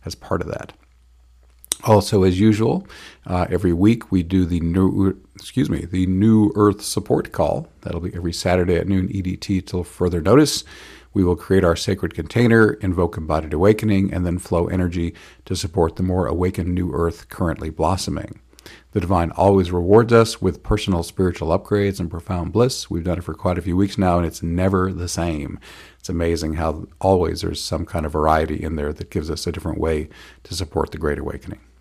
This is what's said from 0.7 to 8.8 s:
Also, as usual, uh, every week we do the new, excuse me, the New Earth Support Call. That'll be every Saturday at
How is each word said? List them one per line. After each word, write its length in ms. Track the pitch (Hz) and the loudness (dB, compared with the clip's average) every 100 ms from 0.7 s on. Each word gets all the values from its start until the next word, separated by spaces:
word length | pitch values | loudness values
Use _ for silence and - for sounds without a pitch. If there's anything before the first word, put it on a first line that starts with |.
| - _ _ _ _ _ _ _ _ _ - | -20 _ _ _ _ _ _ _ _ _ -6
Also, 400 | - 104 95 104 | 4 4 4 4
as 160 | 92 90 | 4 4
usual, 480 | 110 107 117 175 - - - - | 4 4 0 -2 -6 -20 -20 -20
uh, 220 | - 90 87 | -6 -4 -2
every 240 | 90 90 | 0 0
week 380 | 85 104 117 - | 4 4 4 0
we 140 | 95 | -2
do 200 | 85 95 | 2 0
the 140 | 87 85 | 2 0
new, 580 | 82 90 95 - 95 - - - | 0 2 2 2 0 -2 -14 -20
excuse 340 | - - 151 | -8 -4 -2
me, 140 | 78 | -4
the 220 | 85 92 92 | -4 -2 0
New 460 | 92 110 110 104 104 | 2 4 6 4 4
Earth 260 | 104 98 | 2 2
Support 480 | - - - - - | -6 -8 -2 -2 -2
Call. 380 | - 80 82 160 _ | -2 -2 -2 -6 _
That'll 180 | - 85 | -10 -8
be 120 | 87 87 | -8 -6
every 160 | 87 | -8
Saturday 420 | 85 92 90 90 | -4 0 0 2
at 140 | 87 | 0